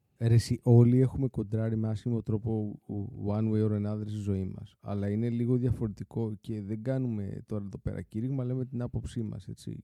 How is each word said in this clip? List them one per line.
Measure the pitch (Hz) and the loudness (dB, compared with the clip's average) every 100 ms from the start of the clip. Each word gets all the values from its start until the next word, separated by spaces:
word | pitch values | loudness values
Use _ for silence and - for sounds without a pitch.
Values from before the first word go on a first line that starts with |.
| _ - | _ -2
Ρε | 117 | 4
εσύ, | 113 - 117 | 6 4 0
όλοι | - 120 120 127 | 8 10 10 8
έχουμε | 131 - 131 | 4 2 -2
κοντράρει | - 104 110 113 110 | -2 -4 -2 0 0
με | 110 | -2
άσχημο | 107 123 117 | -2 -2 -2
τρόπο | 107 110 113 110 104 - - 104 98 104 101 | 0 -2 0 -2 -4 -8 -8 -6 -6 -6 -2
one | 104 110 | 0 2
way | 107 107 | 2 2
or | |
another | 104 104 107 104 | 2 -2 -4 -6
στη | 107 | -4
ζωή | 101 95 92 90 | 0 0 -2 -8
μας. | 101 _ | -14 _
Αλλά | 107 101 101 | -8 -4 -2
είναι | 104 120 | 0 0
λίγο | 117 117 127 | 0 2 2
διαφορετικό | 123 113 113 95 - 120 113 104 | 2 0 -4 -6 -8 -6 -4 -6
και | - 110 | -8 -8
δεν | 98 110 | -6 -6
κάνουμε | 120 131 127 107 98 104 - | -2 -2 -2 -2 -4 -8 -6
τώρα | 107 101 | -8 -6
εδώ | - | -8
πέρα | - 95 | -8 -8
κήρυγμα, | 92 107 127 135 | -8 -4 -4 -2
λέμε | 123 131 | -2 -4
την | 127 120 | -4 -6
άποψή | 120 113 117 123 | -6 -6 -6 -6
μας, | 107 104 - | -6 -6 -10
έτσι. | 113 - 113 | -12 -10 -12